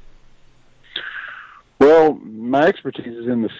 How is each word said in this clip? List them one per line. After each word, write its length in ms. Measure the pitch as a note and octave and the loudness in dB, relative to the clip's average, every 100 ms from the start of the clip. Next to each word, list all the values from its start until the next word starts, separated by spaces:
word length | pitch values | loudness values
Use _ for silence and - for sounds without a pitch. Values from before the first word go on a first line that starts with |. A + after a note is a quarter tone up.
| - - _ _ _ _ _ _ _ - - - - - - - _ - | -20 -20 _ _ _ _ _ _ _ -16 -16 -16 -18 -20 -20 -20 _ 2
Well, 340 | C#3 D#3+ D#3 | 6 6 4
my 520 | B2+ - A2 A#2 C3+ E3 | 0 -8 -12 -4 0 0
expertise 520 | G3+ C#3 - A#2+ A#2 | 0 -6 -12 -14 -10
is 80 | A#2 | -6
in 160 | B2 | -4
the 80 | G#2+ | -4